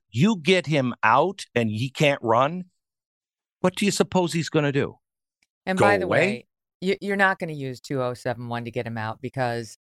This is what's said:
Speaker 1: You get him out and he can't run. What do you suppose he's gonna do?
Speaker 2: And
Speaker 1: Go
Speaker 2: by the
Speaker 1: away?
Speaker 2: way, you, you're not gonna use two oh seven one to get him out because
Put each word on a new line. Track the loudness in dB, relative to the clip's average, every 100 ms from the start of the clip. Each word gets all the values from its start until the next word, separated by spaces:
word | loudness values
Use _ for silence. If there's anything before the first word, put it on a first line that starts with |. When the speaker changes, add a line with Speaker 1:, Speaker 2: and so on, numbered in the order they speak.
| _
Speaker 1:
You | 2 2 2
get | 2 0 2
him | 0 0 0
out | 4 4 4 -2 -6 -2
and | 0
he | -2 -4
can't | 0 2 2
run. | 2 4 2 -2 -12 _ _ _ _ _ _ _ _ _
What | -2 0
do | 0
you |
suppose | 2 0 0 0
he's | -2 -2
gonna | 0 0
do? | 0 -2 -6 _ _ _ _ _ _ -4
Speaker 2:
And | 2
Speaker 1:
Go | 4
Speaker 2:
by | 2
the | 2
Speaker 1:
away? | 2
Speaker 2:
way, | 2 -2 -10 _ _ -6
you, | -4 -2
you're | -2 0
not | 0 0
gonna | -6
use | -6 -8 -8
two | -6 -2
oh | -2 -4
seven | -6 -6 -6
one | -8 -6
to |
get | -6 -4
him | -4
out | -4 -6
because | -8 -4 -2 -4 -8 -14 _